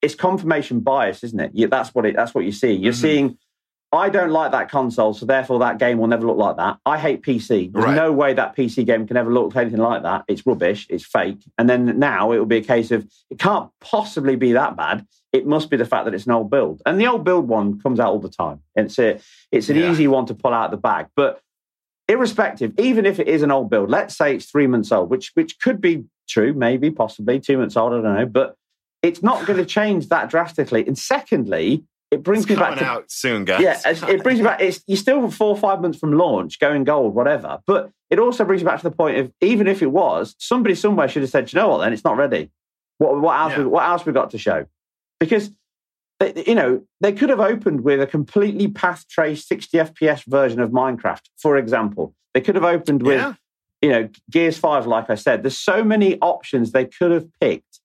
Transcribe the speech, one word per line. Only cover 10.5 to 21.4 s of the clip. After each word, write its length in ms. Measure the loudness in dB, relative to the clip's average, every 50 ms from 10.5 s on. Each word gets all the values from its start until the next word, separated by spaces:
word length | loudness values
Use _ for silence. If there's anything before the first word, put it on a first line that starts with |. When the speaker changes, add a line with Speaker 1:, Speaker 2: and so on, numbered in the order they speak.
| 0 2 0 0 0 -2 -6 _
Speaker 1:
It's 160 | -8 -8 -8
fake." 320 | -4 -2 -2 -2 -2 -6 -10 _ -20 _ 0
And 120 | 2 4
then 300 | 4 4 2 0 2 2
now 340 | 0 0 0 0 0 0 2
it 40 | 0
will 80 | 0
be 120 | 2 0 0
a 40 | 0
case 280 | 0 0 0 2 0
of, 160 | -2 -4 -4 -6 _ _ _ _
"It 100 | -12 -2
can't 300 | 0 0 0 0 -4 -6 _ _
possibly 560 | _ -4 -2 -2 -2 -2 -6 -4 0 0 0
be 160 | 2 2 2
that 240 | 2 2 2 0 -4
bad. 320 | -6 -6 -4 -6 -6 -8 _ _ _ _ _
It 160 | -2 0 0 2
must 220 | 0 0 0 -2
be 80 | -2 -2
the 80 | 0
fact 180 | 0 0 -2 -2
that 100 | -2 -6
it's 120 | -6 -2
an 80 | 0 0
old 160 | 0 0 0
build." 300 | 0 0 0 0 -4 -4 -4
And 140 | -2 0 0
the 80 | 2 0
old 160 | 0 0 0
build 240 | 0 0 0 0 0
one 320 | -2 0 0 -2 -4 -2
comes 180 | -4 -2 0 0
out 80 | 0 0
all 80 | 0 -2
the 80 | -4 -8
time. 320 | -8 -6 -6 -6 -6 -10 _ _ _
It's 240 | -2 -2 -2 0 0
a, 220 | 2 2 0 -2 _ _ _ _ _ _ -2
it's 160 | -2 0 0
an 80 | 0 0
Speaker 2:
Yeah. 120 | 2 2
Speaker 1:
easy 200 | 2 2 2 2
one 160 | 2 2 0
to 80 | -4 -8
pull 180 | -4 -2 -2 0
out 120 | 0 -2
of 60 | -4
the 60 | -6 -4
bag. 280 | -2 -2 -2 -2 -6 -8 _
But 240 | 0 0 0 -2 -6